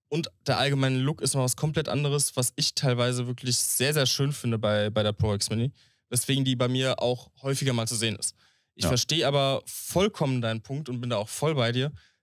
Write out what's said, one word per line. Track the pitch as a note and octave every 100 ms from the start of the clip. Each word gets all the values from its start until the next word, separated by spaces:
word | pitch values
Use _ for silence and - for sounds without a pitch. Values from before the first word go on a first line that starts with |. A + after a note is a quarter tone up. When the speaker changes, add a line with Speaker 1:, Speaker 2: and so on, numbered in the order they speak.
| _
Speaker 1:
und | D#3 E3 - -
der | A2+
allgemeine | C#3 C#3 C3 C3
Look | C3+ D#3+
ist | C3+ C#3
noch |
was | B2+
komplett | - D3+ D#3 C#3+
anderes, | C#3 D3 D3 - -
was | B2 -
ich | -
teilweise | - C#3 A#2+ B2 B2 B2
wirklich | B2 B2+ A#2+
sehr, | - - C3
sehr | D3+ B2+
schön | - C#3+
finde | C#3+ A#2+ A2+
bei, | G#2+ G#2 G#2
bei | G#2+
der | G#2
Pro | G2+ G#2+
X | G2+ -
Mini, | A2+ C3 - _ _ _
weswegen | B2 - C3+
die | C3 B2+
bei | B2
mir | B2+ C3 -
auch | B2 B2 - _
häufiger | C3+ C#3 C3+
mal | A#2+ A2+
zu |
sehen | A#2 A2+ -
ist. | - - _ _ _
Ich | -
Speaker 2:
Ja. | -
Speaker 1:
verstehe | B2 - D#3 C#3
aber | C#3 C#3 C3+ -
vollkommen | - - E3+ G#3 - C#3+ B2+
deinen | A2+ A2+
Punkt | - C#3 D3+
und | B2
bin | B2
da | G#2+
auch | G#2+
voll | - D3+
bei | D3 A#2
dir, | B2 C#3+ - - _